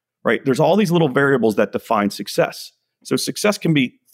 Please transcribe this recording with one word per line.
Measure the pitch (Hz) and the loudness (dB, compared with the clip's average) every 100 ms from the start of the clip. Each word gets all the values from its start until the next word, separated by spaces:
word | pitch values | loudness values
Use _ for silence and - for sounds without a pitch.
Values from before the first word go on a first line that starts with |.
| _ _ - | _ _ -2
Right? | 107 | -2
There's | 139 123 | 0 0
all | 151 196 | 2 2
these | 180 | 2
little | 170 156 | 2 2
variables | 131 139 139 110 104 | 2 2 2 2 2
that | 104 | 0
define | - - 110 104 | -2 -2 0 0
success. | - 98 - - - - _ _ _ | -4 -6 -2 -2 -4 -18 _ _ _
So | - 131 | -6 -4
success | - - 208 202 | -4 -4 -4 -2
can | 170 | 0
be | 151 120 - _ | 0 -2 -6 _